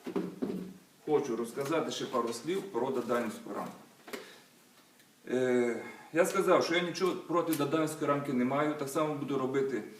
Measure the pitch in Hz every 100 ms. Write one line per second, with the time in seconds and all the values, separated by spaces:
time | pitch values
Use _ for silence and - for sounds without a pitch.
0 | - - 180 - 104 - - - - -
1 | - 143 123 113 113 - 139 160 131 120
2 | 120 123 117 117 156 190 - 117 123 127
3 | 113 120 113 - 101 101 - - - -
4 | - - - - - - - - - -
5 | - _ - 127 127 123 120 110 - -
6 | - 156 180 190 175 151 160 175 175 165
7 | 185 - - 170 160 143 139 160 151 -
8 | 143 143 143 123 127 139 151 147 139 165
9 | 151 139 135 135 131 139 135 113 -